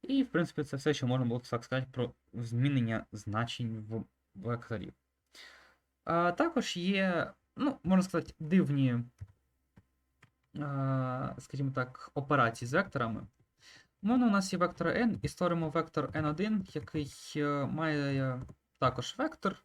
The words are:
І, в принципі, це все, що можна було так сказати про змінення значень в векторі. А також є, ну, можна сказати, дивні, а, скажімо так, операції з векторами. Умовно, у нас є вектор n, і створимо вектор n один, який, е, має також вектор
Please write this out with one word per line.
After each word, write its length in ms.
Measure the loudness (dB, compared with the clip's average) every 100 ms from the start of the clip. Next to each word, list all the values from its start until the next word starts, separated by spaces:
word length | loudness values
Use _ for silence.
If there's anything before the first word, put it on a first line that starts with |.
І, 200 | 2 2
в 80 | 2
принципі, 340 | 2 0 -2
це 120 | -4 -2
все, 180 | 0
що 120 | 2 2
можна 200 | 2 2
було 140 | 0
так 240 | -2 -4
сказати 240 | -2 -4 -4
про 200 | -4 -4 -4 _
змінення 720 | -8 -4 2 4 4 2 0 -4
значень 680 | -10 -4 -2 -2 -2 -6 -6
в 260 | -6 -6 -8 _ _
векторі. 580 | -10 -6 -6 -4 -8 -8 -14 _ _ _ -20 -20 -20 -20 _ _ _
А 280 | -2 2 2
також 440 | 2 0 0 -2 -2
є, 560 | 0 2 2 0 -2 -8 _ -4
ну, 220 | -4 -2
можна 180 | 2 4
сказати, 320 | 4 -2 -4 -10
дивні, 600 | 2 4 4 4 2 2 -4 _ -18 _ _ _ _ _ _ _ _ _ -20 _ _ -8
а, 760 | -4 -2 0 0 0 -2 -6 -8
скажімо 320 | -10 -2 -2
так, 400 | 0 -4 -6 -8
операції 540 | -6 2 4 4 2 0
з 40 |
векторами. 540 | 0 0 -2 -2 -4 -10 _ _ _ -20 -20 _ _
Умовно, 240 | 2 4 6
у 40 |
нас 220 | 4 2
є 60 | 0
вектор 280 | 0 2 0
n, 320 | 2 2 0
і 60 | -4
створимо 420 | 0 0 2 0
вектор 400 | -2 -2 -2 -2
n 160 | 0 -2
один, 400 | 0 0 0 -2
який, 380 | -8 -4 -6 -6 -10 -8 -2
е, 300 | 0 0 0
має 760 | -2 0 0 0 0 0 -2 -8 -16 _ _
також 360 | 0 0 -8 -4
вектор 440 | -4 -2 -4 -4